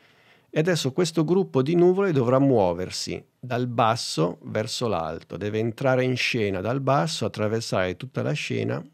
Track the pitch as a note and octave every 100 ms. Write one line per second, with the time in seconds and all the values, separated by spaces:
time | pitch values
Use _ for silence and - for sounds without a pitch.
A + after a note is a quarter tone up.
0 | _ _ _ _ _ D3+ D#3+ D#3+ C3+ D3+
1 | E3+ - D#3 F#3 E3 C3 C3 E3+ F3 F#3
2 | G3 C#3 A#2 C3 C#3 A#2 F2+ E2+ F#2 -
3 | - F2 - _ B2 B2 B2 A#2+ A2+ B2
4 | - - E3+ - B2+ G#2+ A#2 - A#2+ F2
5 | D#2+ E2+ - F2 G#2 A2 A2+ A2 C3+ C3
6 | B2+ B2 - B2 G2+ F#2+ G2+ C3+ C3+ C#3+
7 | E3 D#3+ G#2+ - G#2+ A2+ A2+ G#2+ F#2 F2+
8 | B2+ - A#2 D3+ - A#2 A2 B2 -